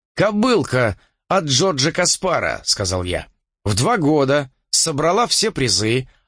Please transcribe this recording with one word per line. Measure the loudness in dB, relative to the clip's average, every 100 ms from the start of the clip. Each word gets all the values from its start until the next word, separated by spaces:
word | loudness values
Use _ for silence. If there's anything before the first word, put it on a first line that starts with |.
| _ -2
"Кобылка | 0 2 2 2 0 0 0 -2 _ _ -2
от | -2 0
Джорджа | 0 0 0 -2
Каспара", — | 0 -2 -2 -2 -2 -2 -4 -4
сказал | -4 -2 -4
я. | -4 -6 -6 _ _ _
"В | -4 -2
два | 0 2
года | 2 2 2 0 -2 _ _
собрала | -2 0 0 0 2 0
все | 0 -2
призы, | 0 0 0 0 -2 -4 _